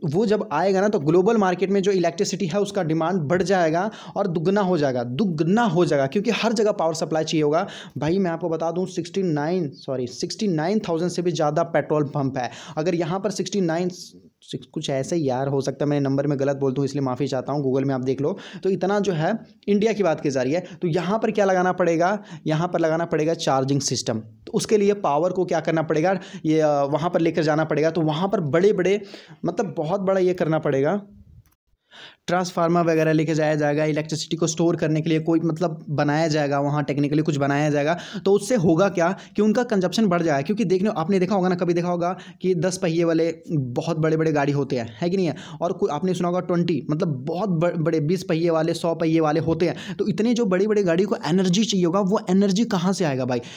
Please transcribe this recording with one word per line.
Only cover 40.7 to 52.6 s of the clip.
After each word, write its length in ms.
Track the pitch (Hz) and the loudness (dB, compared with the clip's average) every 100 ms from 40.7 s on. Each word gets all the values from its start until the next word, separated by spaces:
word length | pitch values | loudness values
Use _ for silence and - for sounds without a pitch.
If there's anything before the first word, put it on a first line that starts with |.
| 185 208 127 | 2 0 0
आपने 220 | 160 190 | 0 0
देखा 160 | 185 202 | 2 2
होगा 140 | 180 | 0
ना, 60 | 180 | 0
कभी 180 | 180 | 0
देखा 140 | 175 175 | 0 0
होगा 300 | 175 170 185 - - | -2 -2 -4 -10 -6
कि 140 | 185 180 | -2 0
दस 220 | 185 185 | 0 -2
पहिए 260 | 180 165 | -2 0
वाले 320 | 165 160 165 160 - | 2 2 0 -2 -4
बहुत 460 | 160 127 123 165 165 | -4 -2 -4 -2 0
बड़े-बड़े 340 | 156 160 160 | 0 2 2
गाड़ी 200 | 147 143 | 2 2
होते 240 | 143 135 131 | 0 0 -2
हैं, 220 | 139 110 | -4 -4
है 80 | 175 | -2
कि 80 | 190 | 0
नहीं 100 | 175 | -2
है? 80 | - - 156 | -4 -10 -6
और 120 | 170 | -4
कोई 160 | 175 196 | -2 -2
आपने 220 | 147 185 | -2 -2
सुना 140 | 175 175 | -2 -2
होगा 120 | 180 | -2
ट्वेंटी, 480 | 175 175 170 165 151 | 0 0 0 -2 -2
मतलब 160 | 156 175 127 135 | -2 -2 -4 -4
बहुत 240 | 165 208 | -4 -2
ब-, 240 | 165 175 170 | 0 0 0
बड़े 220 | 160 160 | 0 0
बीस 240 | 147 180 | 0 -2
पहिए 260 | - 160 170 | -2 0 2
वाले, 240 | 160 160 | 2 0
सौ 220 | 165 170 165 | -2 -2 -2
पहिए 240 | 165 160 | 2 2
वाले 200 | 156 156 | 2 2
होते 280 | 147 160 127 | 0 0 0
हैं। 280 | - - 175 | -2 -8 -4
तो 120 | 214 | -2
इतनी 260 | - 233 | 0 0
जो 120 | 233 220 | 2 2
बड़ी-बड़ी 380 | 185 208 214 | 2 2 2
गाड़ी 200 | 185 165 | 2 2
को 120 | 185 - 147 | 0 -2 0
एनर्जी 380 | 185 185 175 | 2 2 2
चाहिए 220 | 220 196 175 | 2 2 2
होगा, 140 | 190 | 2
वो 200 | 190 214 - | 2 0 2
एनर्जी 360 | 185 202 190 | 2 4 2